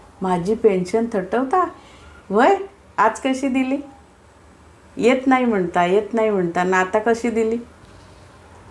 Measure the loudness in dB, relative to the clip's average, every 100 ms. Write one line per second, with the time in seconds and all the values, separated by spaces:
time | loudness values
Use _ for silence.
0 | -20 -8 -4 -2 -2 0 2 2 -2 -2
1 | -2 -4 -2 -2 0 0 0 -4 -20 -20
2 | -20 -20 -4 2 4 2 -2 -16 -10 0
3 | 0 0 -4 -2 -2 -2 -2 -4 -6 -18
4 | -20 _ -20 -20 -20 -20 -20 -20 -16 -2
5 | 0 2 2 2 2 0 0 0 2 2
6 | 0 0 0 0 -2 -2 0 0 0 0
7 | 0 0 -2 -2 -2 -2 -8 -20 -20 -20
8 | -20 -20 -20 -20 -20 -20 -20